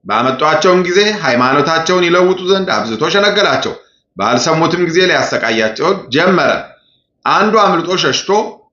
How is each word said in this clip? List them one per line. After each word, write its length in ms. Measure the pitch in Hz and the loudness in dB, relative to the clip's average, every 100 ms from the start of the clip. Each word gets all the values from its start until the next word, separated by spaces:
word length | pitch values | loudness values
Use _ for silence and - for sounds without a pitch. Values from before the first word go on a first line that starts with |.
| 92 | -4
ባመጧቸውም 760 | 107 127 - 151 151 185 180 | 0 0 0 0 2 2 2
ጊዜ 180 | 175 180 208 202 | 2 0 0 -2
ሃይማኖታቸውን 840 | 147 123 123 143 139 160 - 180 175 | -2 0 2 2 0 -2 0 0 2
ይለውጡ 340 | 180 185 185 180 | 2 2 0 0
ዘንድ 220 | 196 185 | -2 0
አብዝቶ 400 | 214 113 110 160 | -4 -4 -4 0
ሸነገላቸው። 640 | 202 202 196 180 131 - - _ _ _ - | 0 0 0 0 0 -4 -10 _ _ _ -4
ባልሰሙትም 640 | 104 123 165 160 160 170 | 0 0 0 0 0 0
ጊዜ 160 | 170 165 185 | 0 0 2
ሊያሰቃያቸው 840 | 147 117 - 113 110 110 117 156 190 - | 0 0 -2 -2 0 -2 -2 -2 -2 -2
ጀመረ። 420 | 131 180 175 135 104 - - _ _ _ _ 123 | 0 2 2 0 -2 -6 -20 _ _ _ _ -2
አንዱ 280 | 160 214 220 | 0 2 2
አምልጦ 320 | 196 175 165 180 | 2 0 -2 -2
ሸሽቶ 320 | 151 - - 208 - - _ | -2 -2 -2 -2 -2 -12 _